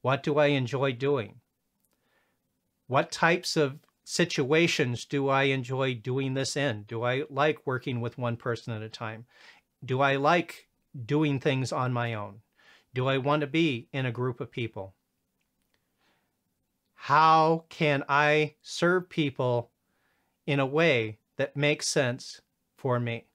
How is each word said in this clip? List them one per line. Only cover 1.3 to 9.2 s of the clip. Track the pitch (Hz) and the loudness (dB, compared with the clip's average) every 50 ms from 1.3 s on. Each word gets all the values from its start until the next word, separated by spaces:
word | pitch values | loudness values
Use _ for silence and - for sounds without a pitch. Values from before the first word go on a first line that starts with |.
| - - _ _ _ _ _ _ _ _ _ _ _ _ _ _ _ _ _ _ _ _ _ _ _ _ _ _ _ _ _ | -14 -20 _ _ _ _ _ _ _ _ _ _ _ _ _ _ _ _ _ _ _ _ _ _ _ _ _ _ _ _ _
What | - 123 139 165 165 | 0 0 0 0 0
types | - - 175 165 175 175 175 - - | -2 2 2 4 4 2 -2 -2 0
of | 165 147 135 139 156 _ _ _ _ _ | 0 0 0 -2 -10 _ _ _ _ _
situations | - - - 175 170 - - 139 123 156 160 170 170 - - 147 123 123 117 - | -6 -2 -2 0 0 0 -2 0 2 4 4 4 2 2 0 0 0 -2 -6 -6
do | _ 147 143 139 135 | _ -4 -2 0 2
I | 135 135 139 | 2 2 2
enjoy | 139 135 131 123 123 131 131 135 131 127 | 2 0 -2 -2 -4 -2 -2 -2 -2 -2
doing | 117 104 131 127 135 135 135 131 | -4 -6 -4 -2 -2 -2 -2 -2
this | 135 135 - - | -2 -4 -2 -2
in? | 147 139 143 110 104 104 - | -2 -2 -2 -2 -4 -8 -10
Do | 120 113 120 | -8 -4 -2
I | 123 127 135 151 - | -2 -2 -2 -4 -6
like | 139 135 147 160 156 - _ | -2 0 0 0 0 -2 _
working | 143 127 123 - 143 123 120 | -4 -4 -4 -4 -4 -4 -4
with | 117 117 - - | -4 -6 -6 -4
one | 123 120 117 | -4 -4 -4
person | 117 - 127 117 110 - 120 117 | -4 -4 -4 -4 -4 -6 -8 -8
at | 107 | -8
a | 110 110 | -8 -12
time? | - - 117 110 110 110 | -12 -10 -10 -10 -10 -12